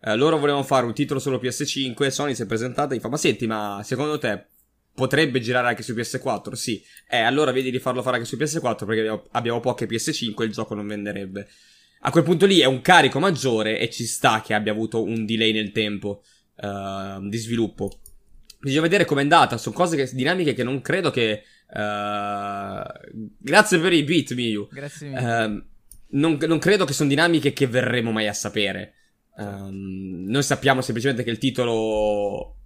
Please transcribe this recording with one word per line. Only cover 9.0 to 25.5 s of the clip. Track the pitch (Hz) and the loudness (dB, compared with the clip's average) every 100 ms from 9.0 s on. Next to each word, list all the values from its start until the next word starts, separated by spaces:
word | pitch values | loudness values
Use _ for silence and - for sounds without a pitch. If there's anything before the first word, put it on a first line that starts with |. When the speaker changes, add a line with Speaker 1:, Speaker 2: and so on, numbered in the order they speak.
Speaker 1:
abbiamo, | 110 107 - | 0 -4 -4
abbiamo | 120 117 117 | -4 -2 0
poche | 123 117 113 | 0 -2 -2
P | 113 | -2
S | - | -2
cinque | 151 120 101 | -4 -4 -2
e | 113 | -4
il | |
gioco | 104 110 | -2 -6
non | 104 104 | -6 -6
venderebbe." | 104 104 101 98 95 95 - _ _ _ _ | -6 -6 -6 -8 -10 -14 -20 _ _ _ _
A | - | 2
quel | 151 | 2
punto | 135 170 196 | 4 4 6
lì | 190 | 8
è | |
un | 131 131 | 6 4
carico | 139 180 139 135 | 6 8 8 4
maggiore | 185 147 127 110 107 110 | 0 2 2 2 0 0
e | 117 | -2
ci | - | -4
sta | 117 - 135 110 | -6 2 4 2
che | - | 0
abbia | 107 107 | -2 0
avuto | 107 110 113 | -2 -2 -2
un | 101 113 | -2 -2
delay | 107 113 110 | -2 2 2
nel | 107 104 | 2 -2
tempo, | 113 107 101 101 101 _ _ _ _ | -2 -2 -2 -6 -8 _ _ _ _
ehm, | 101 98 98 98 98 98 98 | -8 -6 -6 -8 -8 -8 -6
di | 113 | -6
sviluppo. | 113 117 107 - 101 - - - _ - - - | -4 -2 -2 -2 -8 -8 -20 -20 _ -20 -20 -10
Bisogna | 139 139 | -2 2
vedere | 165 202 | 4 4
com'è | 170 139 | 2 2
andata, | 143 165 139 117 | 6 6 6 2
sono | - | -6
cose | - 180 160 | 0 0 2
che, | 131 | -2
dinamiche | 131 131 185 156 | -2 0 2 0
che | 120 | 0
non | 123 135 | -2 -4
credo | - 175 165 | -2 0 0
che, | 127 113 107 _ _ _ | 2 0 0 _ _ _
eh, | - 104 104 104 104 101 101 101 101 98 98 - - - - 107 - | -6 -4 -4 -4 -4 -4 -4 -6 -6 -8 -8 -10 -12 -16 -14 -14 -12
grazie | 120 175 214 185 | 2 4 4 4
per | 175 | 4
i | 170 | 2
beat, | 143 170 123 | 4 0 0
Miyu. | 123 120 104 104 | -4 -2 -2 -6
Speaker 2:
Grazie | 139 143 - 147 | -12 -14 -12 -10
mille. | 139 | -4
Speaker 1:
Ehm, | 123 117 110 | -2 0 0